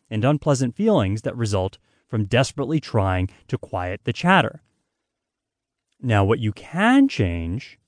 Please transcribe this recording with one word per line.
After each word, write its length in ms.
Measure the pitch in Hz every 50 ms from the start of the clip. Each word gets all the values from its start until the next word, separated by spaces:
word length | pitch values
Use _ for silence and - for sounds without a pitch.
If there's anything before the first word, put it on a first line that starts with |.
| _ -
and 160 | 113 110 107
unpleasant 520 | 131 151 147 - 156 139 123 135 120 -
feelings 460 | - 208 226 208 160 104 95 101 107 -
that 140 | 135 -
result 420 | 120 117 104 104 95 92 95 - - _ _ _ _ _
from 200 | - - 110 104
desperately 520 | 95 - 120 135 - - 143 139 127 160 156
trying 500 | - - - 113 95 95 92 90 92 95 - _ _ -
to 100 | - -
quiet 440 | - - - 92 90 90 95 - -
the 80 | - 120
chatter. 500 | - - 175 190 185 - - - - _ _ _ _ _ _ _ _ _ _ _ _ _ _ _ _ _ _ _ _ _ _ _ _ _ _ _ _
Now, 240 | 131 127 113 101 98
what 140 | 98 117 147
you 140 | 113 104 98
can 560 | - - - - 175 208 233 254 277 269 269
change 720 | - - 104 90 85 85 82 82 92 123 - - - _ _